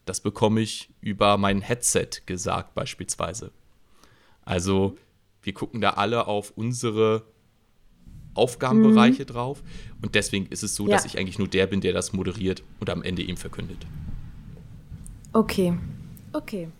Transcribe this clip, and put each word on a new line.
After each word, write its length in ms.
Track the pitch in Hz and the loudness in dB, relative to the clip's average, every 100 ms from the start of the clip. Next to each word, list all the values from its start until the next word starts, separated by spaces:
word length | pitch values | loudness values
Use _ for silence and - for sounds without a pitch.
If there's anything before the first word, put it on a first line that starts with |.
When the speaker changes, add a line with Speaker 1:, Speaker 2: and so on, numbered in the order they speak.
Speaker 1:
Das 160 | - - | -8 -4
bekomme 400 | 104 - 110 110 | -4 2 2 4
ich 300 | 110 - - _ | 0 -6 -12 _
über 380 | 107 95 101 101 | -6 2 4 4
mein 220 | 98 98 | 4 0
Headset 480 | 95 120 - 95 - - - | 0 -2 2 2 0 -8 -8
gesagt 480 | 90 95 - - | -6 -2 -2 -4
beispielsweise. 760 | - - - 92 - 85 110 - _ _ _ _ _ - _ _ _ | -6 -6 -8 -8 -6 -6 -6 -12 _ _ _ _ _ -20 _ _ _
Also 520 | - 92 90 95 98 - _ _ _ _ | -4 -2 2 4 2 -2 _ _ _ _
wir 120 | 101 | -10
gucken 260 | - 110 117 | -8 -6 0
da 100 | 101 | 0
alle 340 | - 101 117 98 | 2 2 2 0
auf 240 | 104 - | -2 -4
unsere 720 | - 113 123 120 107 110 110 - _ _ _ _ _ _ _ - - - | -6 -4 -2 0 4 4 2 -2 _ _ _ _ _ _ _ -20 -20 -6
Aufgabenbereiche 880 | - 226 - 131 220 220 220 233 269 | 2 2 2 4 8 8 10 8 6
Speaker 2:
Mhm. 40 | - | -2
Speaker 1:
drauf 360 | 120 127 143 - - - - | -6 -6 -6 -12 -14 -14 -8
und 120 | - | 0
deswegen 320 | 104 101 98 95 | 2 2 -2 -2
ist 160 | - | -6
es 140 | 104 - | -6 -2
so, 100 | 104 | 2
Speaker 2:
Ja. 60 | 101 | 2
Speaker 1:
dass 80 | |
ich 140 | - - | 2 -4
eigentlich 200 | 95 87 | -4 -2
nur 100 | 95 | 0
der 180 | 95 95 | 2 2
bin, 140 | 98 | 2
der 140 | 92 | 0
das 180 | 92 - | 0 -2
moderiert 500 | 95 92 87 92 92 - - | -2 -2 -2 -2 -2 -6 -8
und 120 | 92 | -4
am 120 | 85 | -4
Ende 200 | 87 87 | -2 -4
ihm 140 | 90 87 | -4 -6
verkündet. 480 | - - 85 - 80 76 - - - - - - - - - - - - - | -8 -10 -10 -10 -12 -10 -8 -10 -10 -14 -16 -18 -18 -18 -16 -16 -14 -16 -2
Speaker 2:
Okay. 460 | 226 - - 180 175 - - - - - | 0 2 2 0 0 -4 -10 -14 -18 -10
Okay. 360 | 302 - 202 160 | -8 -8 -10 -10